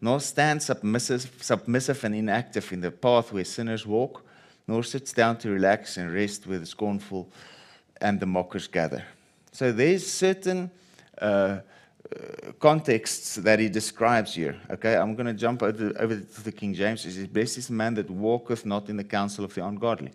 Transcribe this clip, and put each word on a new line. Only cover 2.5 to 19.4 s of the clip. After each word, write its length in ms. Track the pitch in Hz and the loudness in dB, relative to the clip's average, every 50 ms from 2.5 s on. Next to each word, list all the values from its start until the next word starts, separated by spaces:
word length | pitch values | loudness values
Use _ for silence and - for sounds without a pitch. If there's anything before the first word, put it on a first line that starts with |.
| - 107 - - 95 | -4 -6 -6 -4 -4
in 80 | 90 | -4
the 80 | 87 87 | -4 -4
path 420 | 85 - - 123 120 117 117 - | -4 0 2 4 4 4 4 2
where 140 | 107 98 90 | -2 -4 -4
sinners 400 | - - - 117 113 113 107 - | -4 -6 -6 -4 -4 -4 -4 -2
walk, 400 | 104 104 113 127 147 - - - - - - - - _ _ _ - | 0 0 0 0 0 -4 -10 -20 -20 -20 -20 -20 -20 _ _ _ -2
nor 160 | 113 113 117 | -2 -2 -2
sits 300 | - - 135 135 - - | -2 -4 -8 -8 -2 2
down 240 | - 117 113 117 113 | 4 4 4 4 2
to 140 | - 113 | -2 -2
relax 460 | 101 95 95 95 104 107 - - - 95 | 2 4 4 4 4 4 0 -6 -8 -8
and 140 | 90 85 | -6 -4
rest 360 | 85 98 104 101 101 - - - | -2 -2 -2 -2 -4 -8 -8 -6
where 100 | 95 90 | -6 -6
the 80 | 82 | -6
scornful 640 | - - - 107 104 101 98 - - 98 95 87 - - - - - - - - - - - _ _ - - | -8 -8 -4 -4 -2 -2 -4 -6 -8 -8 -8 -10 -10 -16 -20 -20 -20 -20 -20 -20 -20 -20 -20 _ _ -8 -2
and 180 | - 104 101 92 | 0 0 0 0
the 60 | 98 | 0
mockers 420 | 92 90 90 90 - - 98 - - | 0 0 0 0 -2 -4 -8 -8 -4
gather." 360 | - 90 82 78 - 62 - - - _ _ _ _ _ _ _ | -2 0 0 0 -2 -6 -10 -12 -20 _ _ _ _ _ _ _
So 200 | - - 135 127 | -6 -2 0 0
there's 380 | 113 107 131 160 190 190 185 - | 2 4 4 4 4 2 0 -4
certain, 600 | - - 185 190 190 190 - 185 185 185 180 180 - _ _ _ - - - _ - - | -2 2 2 2 2 2 0 -2 -2 -2 -2 -6 -10 _ _ _ -20 -20 -20 _ -10 -4
uh, 380 | - 104 101 101 98 95 98 95 - - - - - _ _ _ - - | 0 2 4 4 4 2 0 -2 -8 -12 -20 -20 -20 _ _ _ -16 -14
uh, 400 | - - - - - - - - - - | -12 -12 -12 -12 -14 -14 -14 -16 -2 4
contexts 760 | - 151 156 156 151 147 117 110 - - - - - - - | 6 6 6 6 4 2 2 2 2 -2 -6 -6 -8 -8 -8
that 240 | 110 87 107 107 107 | 0 4 6 6 6
he 100 | 110 110 | 6 2
describes 640 | 92 107 107 - - - 113 117 120 113 104 - - | 0 -2 -2 -4 -2 2 4 4 4 4 2 0 -2
here. 260 | 85 80 71 71 - - - | -2 -2 -2 -4 -6 -10 -10
Okay, 240 | 95 - - 110 113 | -6 -2 2 4 4
I'm 180 | 87 90 107 110 | 4 4 2 0
gonna 180 | 117 123 120 | -2 -4 -4
jump 300 | 113 101 117 117 123 120 | -2 0 0 0 0 2
over, 320 | 117 101 110 110 110 104 - - | 0 0 0 0 -2 -2 0 0
over 160 | 110 113 113 | 0 0 0
to 260 | 104 92 - - - | -2 -6 -8 -14 -12
the 100 | 107 110 | -10 -10
King 220 | 98 - 107 101 95 | -8 -4 -4 -4 -2
James. 320 | 87 98 107 113 110 - | 0 0 0 0 -2 -6
It 60 | 87 | -8
says, 160 | 92 95 98 92 | -8 -8 -8 -2
"Blessed 320 | - 107 113 120 - 127 | 0 0 0 0 -2 -6
is 80 | 123 - | -8 -4
the 60 | 117 | -2
man 200 | 110 110 117 117 | -2 0 0 0
that 160 | 107 101 - | -2 -4 -4
walketh 560 | 92 95 107 110 117 120 117 - 120 113 - | -4 -2 0 0 0 0 0 -2 -4 -4 -2
not 240 | 104 101 101 101 104 | -4 -4 -4 -4 -4
in 80 | 107 104 | -6 -8
the 60 | 101 | -6
counsel 420 | 104 - 101 101 101 101 104 | -4 -2 -2 -2 -2 -4 -6